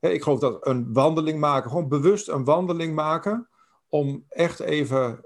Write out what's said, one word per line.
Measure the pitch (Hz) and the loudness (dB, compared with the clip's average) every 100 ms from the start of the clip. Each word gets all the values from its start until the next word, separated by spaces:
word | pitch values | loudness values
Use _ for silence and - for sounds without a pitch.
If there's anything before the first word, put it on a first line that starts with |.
Hè, | 165 | 0
ik | 175 | 0
geloof | 151 135 | 0 2
dat | 127 107 - | 2 -2 -2
een | 127 120 | -2 0
wandeling | 117 143 160 156 156 | 2 4 2 -2 0
maken, | 147 139 123 | 2 2 0
gewoon | 147 151 | -4 -2
bewust | 143 151 202 - | 2 2 2 0
een | 151 | -4
wandeling | 127 160 180 170 165 | 2 2 2 -2 -4
maken, | 156 156 160 196 220 233 _ _ _ _ | -2 -2 -2 -2 -4 -6 _ _ _ _
om | 151 143 139 - | -2 -2 -4 -12
echt | - 170 - | -2 -2 0
even, | - 151 135 131 127 113 | -2 0 0 0 -2 -4